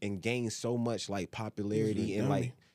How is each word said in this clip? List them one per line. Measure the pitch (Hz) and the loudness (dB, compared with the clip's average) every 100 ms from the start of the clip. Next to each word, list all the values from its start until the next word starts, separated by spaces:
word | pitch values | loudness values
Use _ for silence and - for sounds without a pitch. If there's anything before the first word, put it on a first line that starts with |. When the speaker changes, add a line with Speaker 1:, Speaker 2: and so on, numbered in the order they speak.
Speaker 1:
and | 104 98 | -4 -2
gained | 113 123 113 | 0 0 0
so | - 117 120 | -2 -2 0
much, | 117 107 - | 2 0 -2
like, | 98 90 | -2 -4
popularity | - 110 - 101 107 - 104 110 | -4 -6 -4 0 2 2 2 0
Speaker 2:
He's | 107 | 2
a | |
Speaker 1:
and, | 135 | 2
like, | 139 | 2
Speaker 2:
dummy. | 123 - _ | 0 -4 _